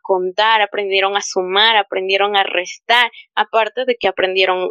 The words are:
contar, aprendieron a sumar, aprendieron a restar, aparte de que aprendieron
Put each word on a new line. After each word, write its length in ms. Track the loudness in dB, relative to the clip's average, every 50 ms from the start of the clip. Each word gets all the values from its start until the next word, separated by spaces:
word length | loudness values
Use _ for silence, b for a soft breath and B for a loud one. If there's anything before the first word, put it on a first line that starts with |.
| -2
contar, 580 | -2 -2 -2 -2 -4 -2 0 2 2 2 2
aprendieron 540 | 2 0 -2 -4 -4 -2 0 0 0 0 0
a 40 | -2
sumar, 540 | -4 -4 -4 -4 -2 0 2 2 4 4 4
aprendieron 640 | 2 0 0 -2 -4 -2 0 0 0 0 0 2
a 60 | 0 0
restar, 640 | 0 -2 -6 -6 -6 -10 -8 _ 0 2 2 2 0 B B B B B
aparte 520 | -4 -4 0 0 0 0 -2 -4 -6 -4
de 100 | -4 -2
que 120 | -2 -2
aprendieron 600 | -4 -2 -2 -2 -2 0 0 0 0 0 0 -2 -6